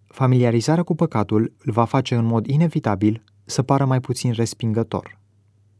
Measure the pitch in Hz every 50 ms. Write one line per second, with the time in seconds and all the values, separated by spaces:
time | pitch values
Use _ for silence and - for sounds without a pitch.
0 | _ _ - - 135 127 127 123 123 120 117 120 113 151 156 175 170 - 170 -
1 | 170 151 - 110 101 - 107 110 113 - - _ - 123 104 117 117 - - 135
2 | 127 - 127 117 117 117 117 113 95 - 135 151 175 165 - 156 - 117 101 95
3 | 107 107 110 117 - _ _ _ _ - - - 127 - 139 139 139 131 131 127
4 | 127 - 123 - - 123 113 113 117 - - - 117 113 107 113 113 - - 92
5 | - - - _ _ _ _ _ _ _ _ _ _ _ _